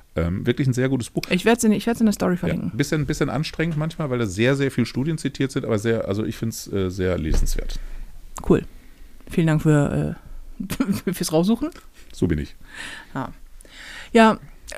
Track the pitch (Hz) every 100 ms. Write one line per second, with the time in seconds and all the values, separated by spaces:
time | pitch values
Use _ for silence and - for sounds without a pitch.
0 | - - 85 95 120 123 135 120 131 131
1 | 110 - - 180 220 233 220 202 233 233
2 | 220 202 180 180 170 165 175 117 143 160
3 | 135 151 151 120 156 - 165 151 156 -
4 | 151 123 113 90 120 139 135 - 113 120
5 | 147 160 143 - 135 139 - 110 113 113
6 | - 101 - - 113 - - 98 92 95
7 | 92 87 78 71 - - - - - -
8 | - - - - - 175 - - - -
9 | - - - - 160 156 156 147 143 147
10 | 151 165 - - - - 190 - 262 202
11 | - 185 175 160 180 226 311 - - -
12 | - - 85 76 69 - - - - -
13 | - 143 127 - - - - - - -
14 | - 226 220 - - - -